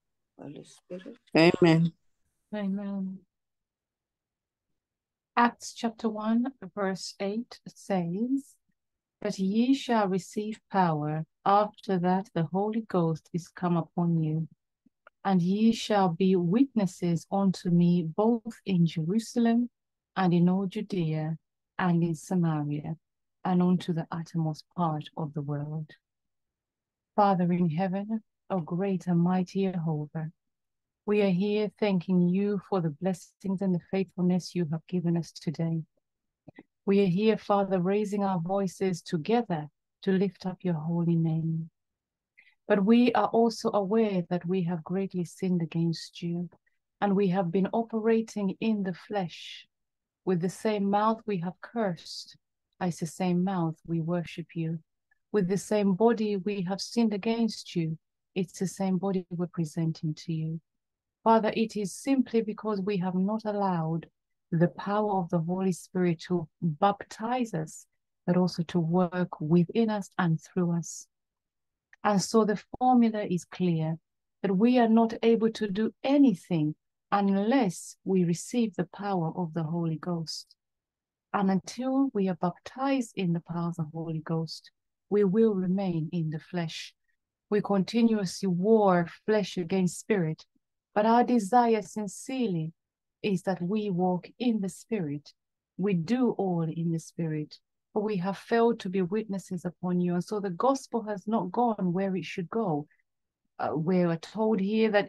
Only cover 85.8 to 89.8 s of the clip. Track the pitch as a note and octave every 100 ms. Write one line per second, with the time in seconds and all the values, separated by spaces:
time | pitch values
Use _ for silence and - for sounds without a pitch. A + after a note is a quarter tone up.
85.8 | F#3+ E3 D#3 F3 D#3+ D#3 - F3+ D#3+ -
86.8 | - _ _ _ _ _ - G#3 - G3+
87.8 | F3+ A3+ A3+ G#3+ F#3 - G3 F3 G3+ A3+
88.8 | G3 F3+ E3 - - G#3+ F#3+ F#3 E3+ F#3+